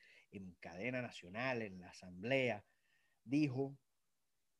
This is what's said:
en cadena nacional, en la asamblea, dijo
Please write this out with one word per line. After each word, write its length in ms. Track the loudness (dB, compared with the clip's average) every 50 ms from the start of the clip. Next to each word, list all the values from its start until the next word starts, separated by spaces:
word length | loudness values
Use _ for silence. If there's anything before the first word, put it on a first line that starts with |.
| -20 -20 -20 -20 -20 _
en 240 | -12 -10 -10 -10 -12
cadena 480 | -14 -14 -12 -8 -4 -2 -2 0 -2 -4
nacional, 580 | -6 -8 -12 -14 -8 -4 0 0 2 2 2
en 200 | 0 -2 -6 -10
la 100 | -12 -14
asamblea, 760 | -16 -16 -16 -14 -10 -6 2 4 6 6 6 4 2 0 -4 _ _ _ _ _ _ _ _ _ _ _ _
dijo 560 | 2 4 4 4 4 4 0 0 -2 -4 -8 _ _ _ _ _ _ _ _ _ _ _ _ _ _ _